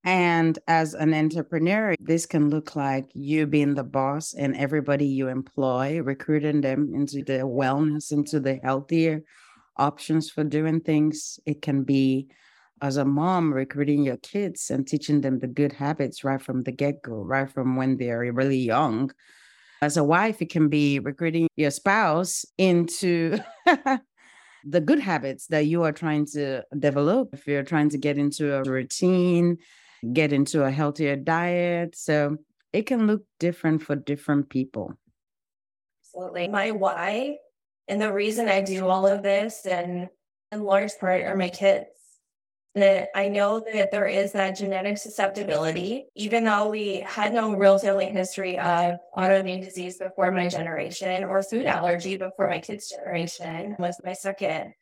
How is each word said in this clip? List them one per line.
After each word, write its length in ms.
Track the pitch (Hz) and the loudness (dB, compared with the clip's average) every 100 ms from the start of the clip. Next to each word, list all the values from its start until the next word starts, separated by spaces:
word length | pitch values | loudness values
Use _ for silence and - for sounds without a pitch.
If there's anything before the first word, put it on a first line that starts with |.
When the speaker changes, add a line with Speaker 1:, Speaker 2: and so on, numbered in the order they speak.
| 180 | 2
Speaker 1:
And 520 | 185 175 170 165 156 - | 4 4 4 4 2 2
as 280 | 165 160 | 2 2
an 200 | 156 156 | 0 2
entrepreneur, 800 | 156 156 165 151 165 165 208 220 165 | 4 2 0 -4 0 2 2 0 -2
this 260 | 113 165 - | 0 -2 0
can 240 | 165 147 | 2 2
look 280 | 151 151 151 | 0 -4 -4
like 320 | 139 135 135 | -2 -2 -4
you 340 | - 139 156 151 | -10 -2 0 2
being 260 | 147 143 | 2 2
the 100 | 143 | 0
boss 500 | 131 135 135 143 160 | -2 -2 -2 -2 -8
and 220 | - 139 131 | -4 -4 -2
everybody 500 | 139 151 135 143 143 | 0 0 0 0 0
you 200 | 135 131 | 0 -2
employ, 760 | 127 131 - 131 127 135 160 | -4 -8 -2 0 0 0 -2
recruiting 600 | 135 135 - 151 151 147 | -4 -6 0 0 2 0
them 320 | 135 135 147 | 0 0 -2
into 280 | 131 143 143 | -2 -2 -4
the 180 | 135 131 | -2 -2
wellness, 720 | 135 127 131 139 151 151 - | 0 0 2 2 2 0 -2
into 260 | 147 147 156 | -2 0 0
the 160 | 135 131 | 0 -2
healthier 600 | 131 135 143 170 160 156 156 - - - _ - | -2 -2 0 2 2 0 -6 -20 -20 -20 _ 0
options 540 | 143 147 - 160 156 | 0 0 0 0 0
for 160 | - 151 | -4 -2
doing 340 | 147 160 160 | 0 0 0
things. 580 | 165 151 151 151 - - - | 2 2 2 0 -10 -10 -6
It 160 | 147 | -4
can 220 | - 139 | -2 -2
be 460 | 135 139 135 131 135 _ _ _ _ _ | 2 4 4 2 -4 _ _ _ _ _
as 140 | 143 135 | -4 0
a 80 | |
mom, 500 | 139 143 170 185 160 | 2 2 2 2 2
recruiting 500 | 131 135 143 143 147 | 0 -2 -2 2 2
your 140 | 139 120 | 2 -2
kids 520 | - 202 196 175 - | -6 -4 -4 -6 -4
and 180 | 131 135 | -4 -2
teaching 320 | 143 - 147 | -4 2 0
them 200 | 135 131 | 2 -2
the 80 | 123 | -4
good 260 | 123 143 | 0 -2
habits 500 | - 143 160 135 - | 0 -4 -2 -4 -4
right 180 | 139 135 | -4 -4
from 220 | - 127 | -4 -4
the 80 | 127 | -4
get-go, 520 | 127 143 147 - 110 | -2 -2 -2 -8 -8
right 260 | 92 135 135 | -2 -2 -2
from 240 | - 131 127 | -2 -2 0
when 220 | 131 131 | 0 0
they're 340 | 123 117 123 | -2 -2 -2
really 280 | 120 135 135 | 0 0 2
young. 520 | 120 117 147 110 135 - _ - - _ _ - | 2 2 2 0 -2 -6 _ -20 -20 _ _ -4
As 160 | 147 156 | 0 2
a 60 | |
wife, 380 | 147 165 220 220 | 4 4 2 -2
it 80 | 160 | -4
can 200 | 170 151 | 2 2
be 300 | 147 147 139 | 4 2 2
recruiting 480 | 139 135 165 165 165 - | -2 -4 -2 0 0 2
your 120 | 147 | -2
spouse 760 | 139 - 208 214 156 185 - - - | 0 2 2 4 2 0 -4 -8 0
into 800 | 185 175 170 - 185 170 165 208 - - - | 4 4 2 0 0 2 0 -2 -6 -2 2
<laughs> 1000 | 277 269 262 _ _ - - - _ | 2 2 -2 _ _ -20 -20 -20 _
the 180 | 139 175 | -2 0
good 180 | 151 302 | 4 2
habits 480 | 196 160 135 135 - | 2 -2 -2 -8 -2
that 180 | 156 151 | 2 2
you 180 | 170 | 2
are 80 | 165 | 2
trying 340 | 151 165 151 147 | 0 -2 0 -2
to 360 | 151 139 131 - 143 | -2 -4 -4 -6 0
develop. 540 | 143 139 147 233 226 | 2 4 2 2 0
If 120 | 139 - | -8 -4
you're 180 | 143 | -4
trying 260 | 139 165 147 | 0 2 2
to 80 | 143 | 2
get 200 | 147 143 | -2 0
into 380 | 143 143 147 139 | 0 0 -2 -2
a 80 | |
routine, 960 | 135 131 127 - 180 185 180 170 175 170 _ - _ - 117 | -2 -2 -4 0 2 4 4 4 2 0 _ -20 _ -10 -2
get 180 | 127 151 | 0 2
into 320 | 143 139 160 | 2 2 2
a 80 | 135 | 0
healthier 460 | 139 147 147 151 143 | 2 -2 0 -2 -2
diet. 800 | 135 165 175 175 175 170 175 - | 0 0 0 0 0 -2 -4 -8
So 400 | - 151 143 151 _ _ _ | -2 0 0 -2 _ _ _
it 120 | 196 | -4
can 220 | 220 254 214 | -2 0 2
look 180 | 214 - _ | 0 -4 _
different 460 | 170 170 165 156 | -2 0 0 0
for 120 | 156 147 | 0 -4
different 540 | 139 143 - 143 139 | -2 -6 0 0 0
people. 440 | 135 131 113 92 - _ _ _ _ _ _ _ _ _ _ | -2 -4 -6 -10 -12 _ _ _ _ _ _ _ _ _ _
Speaker 2:
Absolutely. 460 | _ 180 185 180 175 | _ -14 -10 -6 -4
My 240 | 202 214 | -2 -2
why 640 | 214 185 - 180 214 277 294 _ _ _ _ - | 0 0 0 -2 -2 -4 -8 _ _ _ _ -6
and 140 | 202 | -2
the 120 | 214 | 0
reason 340 | 202 208 226 226 | 0 0 0 2
I 140 | 196 | 2
do 260 | 196 190 185 | 0 -2 2
all 180 | 185 190 | 4 4
of 180 | 202 | 2
this, 420 | 196 202 214 220 190 | 2 0 0 -6 -4
and 440 | 180 175 175 185 _ _ _ _ | -4 -2 -6 -8 _ _ _ _
in 120 | 214 | -8
large 340 | 208 196 214 - | 2 2 2 -4
part, 240 | 190 185 | 0 0
are 120 | - 196 | 0 -2
my 140 | 180 | -2
kids. 380 | - 196 196 - _ _ _ _ _ _ _ _ 202 | 2 2 2 -2 _ _ _ _ _ _ _ _ 4
That 300 | 196 196 - 196 | 4 4 0 -2
I 140 | 196 | -2
know 320 | 202 202 220 | 2 0 0
that 300 | 220 214 196 | -2 0 0
there 140 | 208 196 | 2 0
is 280 | 196 196 | 0 -2
that 240 | 202 190 190 | 0 -2 -2
genetic 400 | 196 190 196 208 | -4 -2 -4 -6
susceptibility, 1120 | 220 - 196 196 196 151 160 165 185 254 - | -8 -2 -2 -2 -2 -2 0 -2 -4 -6 -10
even 300 | - 208 233 | -10 -2 2
though 240 | 226 208 214 | 2 2 0
we 380 | 214 208 190 - | -2 -4 -4 -6
had 260 | - 208 | -2 0
no 220 | 233 220 202 | 0 0 4
real 240 | 196 196 | 6 6
family 280 | 202 196 190 | 4 0 0
history 520 | 202 185 - 190 180 | -2 -4 -4 -4 -2
of 360 | 175 170 175 175 - - | 0 2 2 -2 -8 -2
autoimmune 480 | 185 196 190 185 | 4 4 2 -4
disease 340 | 190 185 180 180 | -8 -10 -10 -8
before 320 | 185 190 180 | -10 -2 0
my 180 | 185 175 | 2 0
generation 720 | 175 165 160 - - 190 185 | -2 -4 -6 -8 -6 -4 -4
or 180 | 190 190 | 0 -2
food 260 | 196 226 269 | 0 -2 0
allergy 500 | - 175 175 180 196 | 0 0 0 -2 -6
before 320 | 190 - 196 | -8 -2 -2
my 100 | 175 | -2
kids' 300 | - 208 - | -6 -12 -12
generation 880 | - - 175 170 - 170 165 196 208 | -12 -6 -4 -4 -8 -10 -10 -10 -6
was 220 | 175 175 | -6 -6
my 80 | 185 | -10
second. 600 | 196 196 196 185 160 - - | -8 -8 -4 -4 -4 -8 -16